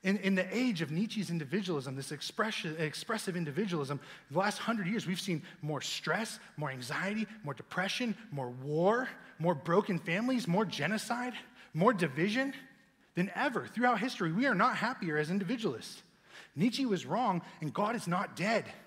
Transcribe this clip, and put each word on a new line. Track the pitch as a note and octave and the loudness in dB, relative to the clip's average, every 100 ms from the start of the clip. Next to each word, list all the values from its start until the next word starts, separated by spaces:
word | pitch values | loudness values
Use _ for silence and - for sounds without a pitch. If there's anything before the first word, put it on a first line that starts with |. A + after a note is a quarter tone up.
In, | F#3+ G#3 | 2 2
in | G3 F#3+ | 2 2
the | F#3 F#3+ | 2 2
age | B3+ F#3 | 2 0
of | D#3 | -2
Nietzsche's | D#3 G#3+ - D#3 | 0 -2 -2 -2
individualism, | E3+ C#3 F3 F#3 D3+ C3 C3+ | -2 -2 -2 0 -2 -2 -6
this | C3+ | -8
expression, | D3 - - G#3+ G#3+ E3+ D#3 | -8 -10 -2 -2 0 -4 -2
expressive | D#3 - - A3 - | -2 -4 -4 -4 -2
individualism, | F3 D#3+ C#3 G#3+ E3+ C3+ C#3 - - - | -2 -2 -2 0 0 -2 -4 -6 -20 -4
the | C#3+ | 0
last | G3+ - | 2 0
hundred | - A3+ F3 | -2 0 0
years, | A3 | -2
we've | D3 F3+ | -2 -2
seen | - D#3+ - - | -2 -2 -4 -10
more | D3+ D3 | -4 -4
stress, | - - - F3 A3 - - - | -4 -4 0 0 -2 -8 -14 -6
more | D3 | -6
anxiety, | C3 A#2+ C#3+ F3+ G#3+ G#3+ - | -6 -6 -4 -2 -2 -4 -6
more | D3 | -8
depression, | C3+ - - F#3+ - B3 G3 - | -8 -6 -2 -2 0 -2 -4 -6
more | C#3 B2 | -6 -6
war, | B2 C3+ D3+ F3+ A#3 B3+ - - - | -6 -2 4 6 4 0 -8 -18 -2
more | E3 | 0
broken | D#3+ - F3 G#3 F3+ | 2 4 2 4 0
families, | - F3 B3 B3+ F3 | 0 0 2 0 2
more | F3 | 2
genocide, | G#3+ - C#3+ G#3+ - A#3+ B3 A3+ - - - | 2 0 0 0 -2 -4 -4 -6 -14 -20 -8
more | D#3 G3 | 4 6
division | G#3+ E3 C3 F#3 A3+ C#4 C#4 - - - _ _ - | 6 2 2 2 2 0 -4 -14 -20 -20 _ _ -2
than | F#3 | 0
ever | - C4+ A3+ B2 | 2 0 0 -4
throughout | - B3 A3+ | 2 4 4
history. | B3 B3 E3+ | 0 0 0
We | E3 C4+ | 2 4
are | |
not | G3 A#3 G3 | 6 4 4
happier | G#3 B3+ E3+ D3+ | -2 -2 0 0
as | D3+ | 2
individualists. | G3 F#3 B3 A3 A2+ - - - _ _ - - | 0 0 0 0 -2 -8 -16 -20 _ _ -20 -14
Nietzsche | - G#3+ B3 C4+ | 0 2 2 0
was | F#3 | 0
wrong, | B2 F#3+ B3 F3+ - - | 0 0 2 0 -2 -8
and | D#3 | -6
God | - G#3 A#3 | 0 0 0
is | E3+ | 0
not | F3+ F#3+ B2+ | 0 0 -2
dead | F#3 A3+ C#3+ - | 2 2 0 -14